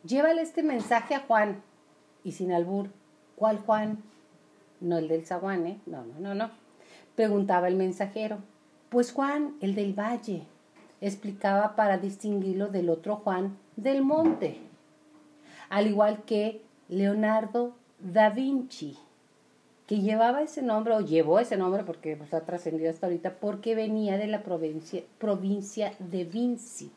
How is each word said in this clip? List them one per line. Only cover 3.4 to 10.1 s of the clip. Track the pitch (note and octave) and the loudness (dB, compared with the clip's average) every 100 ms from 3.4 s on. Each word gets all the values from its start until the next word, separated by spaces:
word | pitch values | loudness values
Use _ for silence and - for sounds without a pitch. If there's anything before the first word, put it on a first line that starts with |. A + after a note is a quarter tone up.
| G#3+ G#3+ | 0 2
Juan?". | - G#3+ G#3+ G#3+ - - _ _ _ _ _ _ | 0 0 0 -6 -12 -20 _ _ _ _ _ _
No | F3 E3+ | -2 0
el | D#3+ | 0
del | E3 | -2
zaguán, | E3 F3+ F#3+ F#3+ | -2 -6 -2 -2
¿eh? | E3+ G#3 | -2 -6
No, | - D3+ | -12 -12
no, | A#2 C#3+ | -12 -10
no, | G3 | -6
no. | G3 A3+ - _ _ - - - | -4 -6 -8 _ _ -20 -20 -10
Preguntaba | - A3 G3+ G3 F3+ F3+ | 0 2 2 4 4 4
el | |
mensajero. | F#3+ F#3 F3+ G3 A3 G#3+ G3+ - _ _ _ _ | 2 0 -2 -4 -4 -6 -8 -12 _ _ _ _
"Pues | A#3+ A#3+ | 2 2
Juan, | - C#4 D4 D4 - | 0 0 0 -2 -4
el | G3 | -2
del | G3 G3+ G3+ | -2 -2 -2
valle", | G#3+ | -4